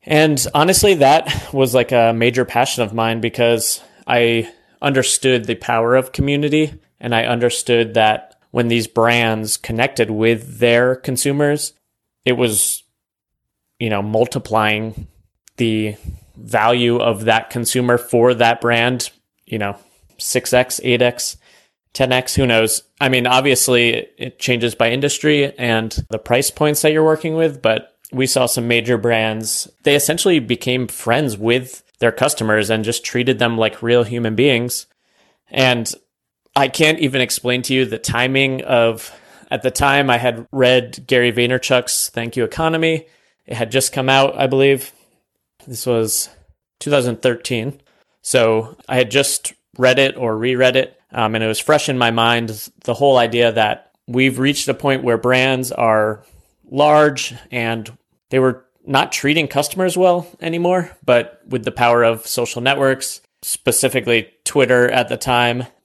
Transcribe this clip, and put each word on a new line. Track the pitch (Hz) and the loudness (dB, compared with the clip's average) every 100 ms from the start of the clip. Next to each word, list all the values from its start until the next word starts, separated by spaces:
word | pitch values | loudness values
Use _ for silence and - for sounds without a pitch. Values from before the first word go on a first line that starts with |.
And | - 147 156 143 - | 0 2 2 2 0
honestly, | 147 165 190 208 180 | 0 2 4 4 4
that | 135 156 - - - | 6 4 2 -8 -4
was, | 135 131 | 0 2
like, | 127 120 | 2 2
a | 123 117 | 4 4
major | 113 117 120 | 4 0 0
passion | 120 117 135 - | 0 0 0 -2
of | 110 | -4
mine | 113 113 113 | -2 -2 -2
because | 113 120 117 117 - - - _ - | -4 0 2 2 0 -6 -12 _ -2
I | 120 117 113 113 _ _ _ | 0 2 0 -4 _ _ _
understood | 143 135 127 - 135 127 110 | 0 0 0 0 2 0 -2
the | 113 | -6
power | - 117 117 127 | -2 -2 2 2
of | 127 | 0
community, | - 143 143 147 151 151 - _ _ | -4 -2 -2 0 0 -2 -6 _ _
and | 120 117 | -2 -2
I | 117 | 0
understood | 117 120 - - 117 113 | 0 0 -2 0 0 2
that | 110 110 110 - _ _ | 2 2 2 -6 _ _
when | 123 117 | -4 0
these | 117 107 | 0 0
brands | - 117 120 113 110 107 - | 2 2 4 2 -2 -4 -8
connected | - 113 135 - 107 | -6 -2 -2 0 -2
with | 107 113 113 131 110 | 2 2 0 -4 0
their | 117 120 127 127 | 2 4 2 0
consumers, | - 127 143 139 147 151 - _ _ _ _ _ - | -4 -4 -2 0 0 0 -6 _ _ _ _ _ -2
it | |
was, | 123 123 104 - - _ _ _ _ _ _ _ _ _ _ | 0 0 0 -4 -6 _ _ _ _ _ _ _ _ _ _
you | 113 | -4
know, | 101 | -2
multiplying | 104 110 123 123 - 110 107 107 110 107 - _ _ _ _ - | 0 0 0 -2 -2 0 2 0 -4 -10 -18 _ _ _ _ -4
the | 117 110 107 104 - - _ - | -2 0 -4 -8 -14 -16 _ -20
value | 113 110 110 123 120 117 | -4 0 2 2 2 2
of | 113 101 110 | 0 0 0
that | 110 - | 0 0
consumer | 120 117 127 123 120 | -6 -4 -2 0 0
for | - 120 120 | 2 2 4
that | 120 117 117 | 4 2 2
brand, | 117 117 120 127 - _ _ _ _ | 0 2 0 -2 -8 _ _ _ _
you | 110 | -6
know, | 101 101 _ _ _ _ | -6 -8 _ _ _ _
six | - 127 - | -4 -4 2
X, | 123 127 - | 0 2 -4
eight | 131 120 | -2 2
X, | 123 123 - - _ _ _ _ _ | 0 -2 -10 -12 _ _ _ _ _
ten | - 127 | -4 0
X, | 127 127 - | 0 0 -2
who | 127 | 2
knows? | 113 110 - _ _ | 2 2 -2 _ _
I | 135 | 0
mean, | 127 123 | 0 2
obviously, | 127 139 123 - 123 120 113 - - | 2 2 2 2 4 2 0 -6 -12
it | 120 - | -12 -8
changes | - 120 117 | -2 0 -2
by | - 117 | 0 -2
industry | 127 147 - 151 147 139 - | 0 -2 -2 0 2 0 -2
and | 123 113 110 - - | -2 0 -2 -8 -8
the | 110 | -10
price | - 120 - | 0 0 0
points | - 151 147 | -2 -2 2
that | 156 | 0
you're | 156 | 2
working | 156 156 160 160 | 2 0 -2 -2
with, | 165 139 | -2 -2
but | 113 110 - _ - | -4 -4 -6 _ -10
we | 127 131 | -4 -2
saw | 135 123 | 0 0
some | - 117 | -2 0
major | 120 113 117 | 0 0 0
brands, | 117 113 110 110 110 - - _ | 0 0 0 -4 -6 -8 -10 _
they | 151 143 | 0 0
essentially | 143 170 196 165 | 0 -2 2 0
became | 113 117 - 127 120 | 0 -4 -2 -4 -4
friends | - - 120 143 101 | -8 -2 0 -2 -2
with | 113 123 127 - _ _ | 0 0 -2 -18 _ _
their | 117 | -2
customers | - 143 - 110 107 101 | 2 -2 0 0 0 2
and | 110 | -2
just | 107 117 | -2 -6
treated | - 123 123 113 | -4 -2 0 0
them | 120 113 | 0 0
like | 110 - | -2 -2
real | 117 120 | 2 2
human | 110 120 113 110 | 2 -2 -2 2
beings. | 143 120 120 - - _ _ _ _ _ _ | 2 2 -2 -8 -12 _ _ _ _ _ _
And | - 131 120 110 - _ _ _ _ _ - | 0 0 0 -4 -10 _ _ _ _ _ -2
I | 135 | -2
can't | - 156 160 | 2 0 2
even | 147 131 | -2 -2
explain | 123 - 123 123 | -2 -4 -2 -4
to | 123 | 0
you | 131 123 | 0 0
the | 110 | -4
timing | - 120 127 135 135 131 | -4 -2 0 0 0 -2
of, | - 123 117 110 - - _ - _ | 0 2 2 -2 -12 -20 _ -20 _
at | 123 | -4
the | 131 | -4
time, | - 143 139 139 | 0 0 2 2
I | 117 | 0
had | 123 113 - | 0 -4 -8
read | 135 127 127 123 - - | 0 4 2 0 -16 0
Gary | 127 120 | 2 2
Vaynerchuk's | 113 120 127 - 127 120 - - | 2 0 0 0 0 0 -6 -6
Thank | - 117 127 | -6 -6 -4
You | |
Economy. | 110 - 160 160 160 160 156 _ _ _ - | -4 -2 -2 0 0 -2 -8 _ _ _ -14
It | 117 | -8
had | 110 | -2
just | 127 - | -2 -2
come | 139 131 | -2 2
out, | 135 135 - | 2 2 0
I | 131 | 0
believe. | 135 139 135 - _ _ _ _ _ _ _ - | 4 4 2 -4 _ _ _ _ _ _ _ -16
This | 117 127 | -8 -2
was | 117 110 - - _ _ _ _ _ | -2 -2 -4 -8 _ _ _ _ _
two | - | -2
thousand | 143 123 113 | 0 0 0
thirteen. | 127 120 - 120 120 139 _ _ _ _ | 0 0 -4 -4 -4 -10 _ _ _ _
So | - 131 113 110 113 - - | -2 2 4 2 -2 -16 -4
I | 127 | -2
had | 120 | 0
just | 131 139 - - _ _ - | 0 0 -4 -8 _ _ 0
read | 127 131 | 2 4
it | 135 - | 2 0
or | 120 110 | -4 -2
reread | 123 127 127 127 | -2 2 2 2
it, | 127 _ _ | -2 _ _
um, | 117 110 113 | -4 -2 0
and | |
it | 110 | -2
was | 107 | -2
fresh | - 151 - | 0 0 0
in | 127 | 0
my | 120 | 0
mind, | 113 117 117 113 104 - _ - | 2 2 0 -4 -10 -16 _ -8
the | |
whole | 117 143 127 | 0 4 4
idea | 117 117 117 | 2 2 0
that | 110 107 - _ _ - | 2 0 -2 _ _ -6
we've | 120 131 120 | 0 0 2
reached | 135 139 - | -2 -2 -4
a | |
point | 127 143 131 | -4 -2 -2
where | 127 113 | 0 0
brands | 123 127 131 127 127 | 2 2 2 -2 -4
are | 120 117 110 107 107 _ - _ _ _ | -2 0 2 0 -4 _ -20 _ _ _
large | 131 151 151 151 131 - 120 - | 0 4 6 4 0 -10 -12 -10
and | 123 117 113 107 120 _ _ _ | -6 -4 -6 -8 -20 _ _ _
they | 131 | 0
were | 131 123 _ _ - | 0 -2 _ _ -4
not | 135 - | -2 -2
treating | - 139 151 147 | -2 0 0 0
customers | 139 147 180 185 180 | -2 -4 -2 -2 2
well | 180 175 165 - | 2 2 -4 -12
anymore, | 165 170 175 185 170 - - | -8 -2 0 0 -4 -8 2
but | 120 117 - - | 2 2 -14 -10
with | 127 | -6
the | 110 | -6
power | - 120 120 | 0 2 4
of | 117 113 - | 2 0 -6
social | - 120 120 | -6 -6 -2
networks, | 127 139 135 131 - - _ _ | -2 0 0 0 -6 -12 _ _
specifically | - - - 113 131 127 110 117 107 _ - | -12 -4 -2 0 0 -2 0 0 -2 _ -4
Twitter | 147 123 123 123 | 0 4 4 4
at | 123 123 | 2 -2
the | 127 | -6
time | - 123 120 120 120 _ | 0 0 0 -2 -8 _